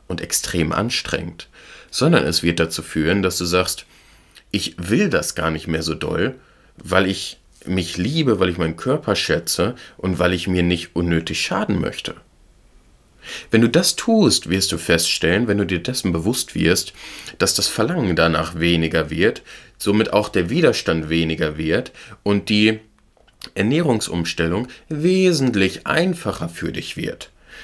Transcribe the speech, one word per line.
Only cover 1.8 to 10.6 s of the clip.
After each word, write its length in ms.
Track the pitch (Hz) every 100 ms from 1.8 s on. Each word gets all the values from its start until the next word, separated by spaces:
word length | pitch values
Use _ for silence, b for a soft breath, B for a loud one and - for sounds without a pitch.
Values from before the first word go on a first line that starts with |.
| B
Sondern 320 | - 139 147
es 180 | 71 82
wird 160 | 85 82
dazu 240 | 82 -
führen, 400 | - 80 78 101
dass 160 | 92 -
du 60 |
sagst, 420 | 87 92 90 - - b b b b b b
„Ich 240 | 101 - -
will 320 | 87 123 202
das 280 | 90 - -
gar 160 | 80
nicht 160 | 78 85
mehr 160 | 80
so 100 | 80
doll, 400 | 78 80 82 110 127 b b b b
weil 300 | - 92 95
ich 320 | 98 - - _ _ -
mich 320 | 92 87 -
liebe, 400 | 101 160 139 98
weil 100 | 90
ich 80 | 87
meinen 200 | 82 80
Körper 380 | 127 151 - 98
schätze 580 | - 80 - - 95 123 B B
und 200 | 95 85
weil 140 | 90
ich 140 | 90 95
mir 160 | 90